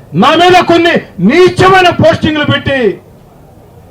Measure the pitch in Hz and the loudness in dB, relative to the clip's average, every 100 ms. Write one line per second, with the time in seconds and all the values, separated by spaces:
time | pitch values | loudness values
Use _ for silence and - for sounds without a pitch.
0 | - 147 254 320 359 359 349 339 339 294 | -8 -2 0 2 2 2 2 0 0 -2
1 | - - 180 320 359 359 359 381 359 - | -6 -4 0 2 2 2 2 2 2 0
2 | 311 320 320 302 294 277 285 269 226 165 | 0 0 -4 -4 -4 -4 -4 -4 -4 -8
3 | - - - - - - - - - | -16 -20 -20 -20 -20 -20 -20 -20 -20